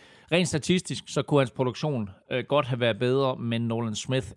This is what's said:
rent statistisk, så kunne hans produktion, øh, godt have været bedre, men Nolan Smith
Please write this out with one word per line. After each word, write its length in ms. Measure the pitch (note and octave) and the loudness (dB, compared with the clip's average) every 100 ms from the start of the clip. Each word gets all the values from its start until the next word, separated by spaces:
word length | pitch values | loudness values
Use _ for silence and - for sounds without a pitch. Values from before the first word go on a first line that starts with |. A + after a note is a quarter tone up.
| - - - | -20 -20 -2
rent 160 | E3+ F3+ | 0 2
statistisk, 560 | D#3 - F3+ - C3 - | 0 2 0 0 -8 -4
så 140 | D3+ | -4
kunne 180 | - D3 | 2 2
hans 120 | B2+ | 2
produktion, 580 | - B2+ A2 D#3 C3 G2 - - | 0 -2 -2 -4 -4 -6 -10 -6
øh, 120 | B2+ | -6
godt 220 | - C#3+ C3 | 2 2 2
have 140 | B2+ | 2
været 200 | A#2+ G#2 | 2 2
bedre, 360 | B2 C3+ C3+ B2+ | 2 2 2 0
men 260 | A#2 A#2 | -2 -2
Nolan 340 | A#2 A#2 A#2 G#2+ | 0 -2 -2 -4
Smith 320 | - C3 - | -2 -2 -2